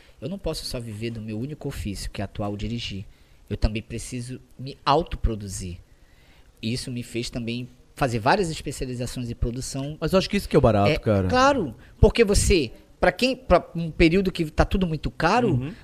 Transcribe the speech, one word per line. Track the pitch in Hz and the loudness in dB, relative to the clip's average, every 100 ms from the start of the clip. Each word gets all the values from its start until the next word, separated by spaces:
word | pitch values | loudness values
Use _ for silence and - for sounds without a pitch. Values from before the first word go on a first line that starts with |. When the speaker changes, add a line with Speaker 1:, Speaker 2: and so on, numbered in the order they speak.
| - - | -20 -14
Speaker 1:
eu | 127 | -12
não | 196 | -8
posso | 165 160 - | -6 -6 -8
só | 139 | -10
viver | 117 104 117 | -10 -8 -8
do | 113 | -8
meu | 107 107 | -8 -8
único | 135 151 143 | -8 -8 -10
ofício, | - 107 95 - | -6 -6 -6 -8
que | - | -8
é | 101 | -8
atuar | - 104 | -6 -6
ou | 104 | -4
dirigir. | 107 117 - 98 104 - _ _ - | -6 -6 -8 -10 -14 -20 _ _ -10
Eu | 104 | -2
também | 117 107 | -2 -2
preciso | - 117 - 127 120 127 - - | -8 -10 -8 -10 -10 -12 -16 -14
me | 127 - - | -14 -4 2
autoproduzir. | 147 - - - 107 101 92 92 87 - _ _ _ _ - - - | 2 2 -2 -2 -2 -8 -8 -8 -10 -16 _ _ _ _ -20 -20 -8
Isso | 113 127 - | -6 -4 -6
me | 120 | -8
fez | 117 117 123 | -6 -6 -6
também | 131 113 120 123 - _ - | -6 -6 -6 -8 -16 _ -4
fazer | 139 117 | -2 0
várias | 117 196 170 | 2 2 0
especializações | 151 156 131 131 123 120 127 120 | -6 -8 -8 -8 -6 -6 -6 -6
em | 117 | -4
produção. | 123 117 120 135 139 156 | -4 -4 -8 -6 -8 -4
Speaker 2:
Mas | 160 | 0
eu | 185 | 2
acho | - | 2
que | 202 | -2
isso | - | 2
que | 170 | 6
é | |
o | |
barato, | 123 104 101 | 6 6 4
Speaker 1:
É, | 156 | 2
Speaker 2:
cara. | 117 101 90 | 2 2 4
Speaker 1:
claro, | 254 269 277 151 - - - | 4 4 4 -2 -8 -8 4
porque | 220 - 214 | 4 6 4
você, | 202 - 190 120 - _ - | 4 4 2 2 -6 _ 0
pra | 180 | 2
quem, | - 247 254 | 2 0 0
pra | - 180 - | 4 4 4
um | 165 165 | -8 -4
período | - 170 185 190 | 4 6 6 0
que | - 156 | -2 -4
tá | - 151 | 0 2
tudo | 202 185 | 2 0
muito | 156 127 | -2 -6
caro, | - 160 226 233 | -2 2 2 2
Speaker 2:
Uhum. | 123 135 - | 0 -2 -10